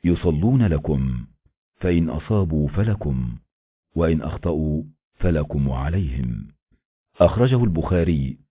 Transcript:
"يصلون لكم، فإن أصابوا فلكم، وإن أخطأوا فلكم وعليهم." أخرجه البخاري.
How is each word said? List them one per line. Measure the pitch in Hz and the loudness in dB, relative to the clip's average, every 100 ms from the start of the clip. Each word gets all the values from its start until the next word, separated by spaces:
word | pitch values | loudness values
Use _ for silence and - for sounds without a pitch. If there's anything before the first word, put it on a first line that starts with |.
"يصلون | 87 87 87 76 107 131 107 | 2 2 2 2 2 4 4
لكم، | 73 78 71 65 62 - _ _ _ _ _ | 0 0 -2 -2 -4 -10 _ _ _ _ _
فإن | 92 87 82 | 0 2 0
أصابوا | 78 - 107 90 78 73 | -4 -2 0 0 0 -2
فلكم، | 101 107 101 73 64 60 58 _ _ _ _ _ | 0 -2 -2 -2 -4 -4 -8 _ _ _ _ _
وإن | 80 82 80 | -2 0 0
أخطأوا | - 85 87 78 78 76 76 _ _ | -2 -4 -4 -2 -2 -4 -6 _ _
فلكم | _ 90 78 73 76 69 | _ 0 0 -2 -2 -2
وعليهم." | 64 71 90 78 64 62 55 - _ _ _ _ _ _ _ | -2 -2 -2 -2 -4 -4 -6 -10 _ _ _ _ _ _ _
أخرجه | 87 107 127 127 | 2 4 2 4
البخاري. | 113 80 80 90 82 78 65 - _ | 2 0 0 0 2 0 -2 -8 _